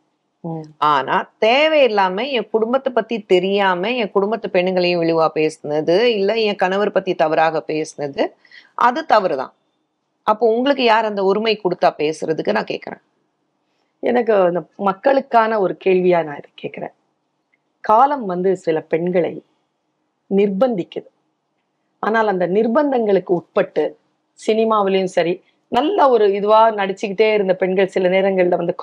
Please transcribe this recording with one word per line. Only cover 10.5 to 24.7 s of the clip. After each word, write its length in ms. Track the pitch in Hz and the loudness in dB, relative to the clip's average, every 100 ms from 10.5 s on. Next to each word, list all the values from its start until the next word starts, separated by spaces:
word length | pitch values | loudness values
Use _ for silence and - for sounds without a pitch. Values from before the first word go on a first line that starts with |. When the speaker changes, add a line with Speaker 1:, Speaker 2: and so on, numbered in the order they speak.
| 233 269 269 | 2 0 0
Speaker 2:
யார் 220 | 226 220 220 | 2 2 0
அந்த 180 | 202 | -2
உரிமை 380 | 190 208 226 214 | 0 0 0 -2
கொடுத்தா 280 | 180 180 175 - | -2 0 0 0
பேசுறதுக்கு 540 | 151 156 165 156 170 | -4 -4 -6 -4 -2
நான் 200 | 208 180 | -4 -4
கேக்குறேன். 320 | - - - _ _ _ _ _ _ _ _ _ _ | -10 -12 -18 _ _ _ _ _ _ _ _ _ _
Speaker 1:
எனக்கு 340 | 269 240 220 | -2 0 2
அந்த 300 | 208 180 175 160 - | 2 2 0 -8 -6
மக்களுக்கான 840 | 196 196 277 269 269 233 220 220 | -4 0 0 0 2 0 2 0
ஒரு 180 | 180 160 | -2 -2
கேள்வியா 400 | 190 185 180 175 | 0 2 2 2
நான் 140 | 156 143 | -2 -10
இதை 140 | - - | -16 -14
கேக்குறேன். 320 | - - - _ _ _ _ _ _ _ _ _ | -14 -12 -14 _ _ _ _ _ _ _ _ _
காலம் 460 | - 214 277 285 202 | 2 4 4 2 -4
வந்து 320 | 180 190 180 | -2 -2 -2
சில 220 | - 156 | -2 -4
பெண்களை 640 | - 165 175 180 160 - _ _ _ _ _ _ _ _ _ 196 | -2 -4 0 0 -2 -6 _ _ _ _ _ _ _ _ _ 0
நிர்பந்திக்குது. 760 | 208 196 254 202 - - - _ _ _ _ _ _ _ _ _ | 0 2 0 -2 -8 -12 -16 _ _ _ _ _ _ _ _ _
ஆனால் 280 | 202 226 214 | -4 0 0
அந்த 200 | 185 175 | -2 0
நிர்பந்தங்களுக்கு 840 | 202 233 277 294 254 214 185 180 | 0 0 0 0 0 0 0 0
உட்பட்டு 680 | 170 - 208 180 - 151 - _ _ _ _ - | -4 -2 -4 -2 -2 -4 -6 _ _ _ _ -2
சினிமாவிலையும் 640 | 220 220 | 0 2